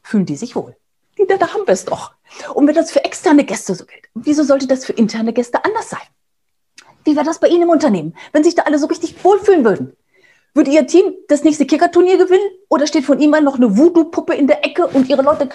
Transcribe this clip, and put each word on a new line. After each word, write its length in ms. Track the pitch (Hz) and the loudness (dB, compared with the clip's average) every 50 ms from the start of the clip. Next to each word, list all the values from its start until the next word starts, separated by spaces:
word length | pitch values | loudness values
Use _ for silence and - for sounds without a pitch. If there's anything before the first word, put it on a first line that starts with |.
| _ | _
fühlen 220 | - - 208 180 | -4 -2 -2 -2
die 120 | - 147 | -2 -6
sich 180 | 139 233 247 - | -10 -10 -10 -10
wohl. 220 | - - 127 - _ _ _ _ _ _ _ _ - 403 370 | -10 -10 -12 -16 _ _ _ _ _ _ _ _ -2 0 0
Da, 80 | 392 | 0
da 160 | 381 359 330 - | 0 -2 -2 -4
haben 140 | 427 392 | -4 -2
wir 60 | - - | -2 -2
es 120 | - - | -2 -2
doch. 300 | - - - - - - _ _ _ - - - - - | -6 -10 -10 -10 -16 -20 _ _ _ -20 -18 -16 -10 -2
Und 140 | - 294 294 | 0 2 2
wenn 60 | 294 | 2
das 180 | 330 320 - - | 2 -2 0 -2
für 100 | 277 - | -2 -2
externe 400 | - - - - 359 294 285 233 | -2 -6 -4 0 2 2 2 2
Gäste 320 | - 208 220 - - 185 | 0 -4 -8 -8 -8 -8
so 100 | 165 - | -8 -10
gilt, 200 | - - - _ _ _ | -16 -20 -20 _ _ _
wieso 300 | 226 247 302 294 302 302 | -8 -4 -2 0 0 2
sollte 220 | 254 277 277 269 | 2 0 0 0
das 180 | 262 262 262 - | -2 -4 -4 -4
für 80 | - - | -6 -2
interne 400 | - 226 208 - 226 226 226 226 | -2 -2 -2 -2 -4 -6 -4 -4
Gäste 320 | 254 240 - - - - | -4 -4 -4 -4 -4 -4
anders 260 | 359 440 453 - - | -4 -4 -6 -8 -10
sein? 100 | - - - - _ _ _ _ _ _ _ _ _ _ _ _ _ - - _ _ _ _ | -12 -16 -16 -18 _ _ _ _ _ _ _ _ _ _ _ _ _ -20 -20 _ _ _ _
Wie 120 | 302 302 | 0 0
wäre 80 | 302 294 | 0 0
das 160 | 320 330 - | -2 -2 0
bei 80 | - - | 2 2
Ihnen 140 | 330 349 339 | 2 2 2
im 80 | 339 | 2
Unternehmen, 440 | 330 285 311 269 202 175 151 160 - - - - - | 2 2 2 0 0 -2 -4 -8 -12 -16 -12 -4 -2
wenn 120 | 294 302 | 0 2
sich 100 | 339 330 | 2 2
da 80 | 339 - | 0 0
alle 160 | 311 294 294 | 0 -2 -2
so 80 | 294 | -2
richtig 380 | - 339 - - 320 - - - | -4 -4 -6 -8 -10 -8 -2 2
wohlfühlen 400 | 359 415 392 403 415 381 330 233 | 2 2 4 2 2 2 4 2
würden? 320 | 220 180 131 127 131 - _ _ _ _ _ _ _ _ _ _ _ - | 2 0 -2 -6 -10 -14 _ _ _ _ _ _ _ _ _ _ _ 0
Würde 160 | 277 311 269 | 0 0 2
Ihr 160 | 285 311 294 | 2 2 2
Team 280 | 302 - 339 415 359 - - - - | 4 2 2 2 2 -2 -8 -2 -2
das 140 | 294 269 - | 0 2 2
nächste 240 | 320 302 - 285 | 0 0 0 0
Kickerturnier 520 | - 311 285 339 339 - 349 349 359 381 339 | -2 0 0 0 2 2 2 2 4 4 2
gewinnen 400 | 370 370 359 381 403 381 - - _ _ | 2 2 2 0 0 -2 -6 -12 _ _
oder 180 | 269 254 285 | -2 -2 0
steht 180 | 302 - 320 262 | -2 -2 -2 0
von 140 | - 277 - | 0 0 2
Ihnen 260 | 294 302 294 311 302 | 2 2 2 2 2
noch 120 | 277 277 | 0 2
eine 200 | 247 247 226 190 | 2 0 2 4
Voodoo-Puppe 580 | 214 302 349 349 339 311 330 - 339 302 - 302 | 4 2 4 4 2 0 0 -2 -6 -4 -4 -2
in 120 | - 285 | 0 0
der 180 | 262 294 - - | 0 0 0 -2
Ecke 220 | 285 - - 339 | -2 -2 -2 -2
und 220 | - - 277 262 254 | 0 0 0 0 2
Ihre 140 | 285 262 269 | 0 0 2
Leute 260 | 285 311 302 285 269 - | 0 0 0 -2 -6 -6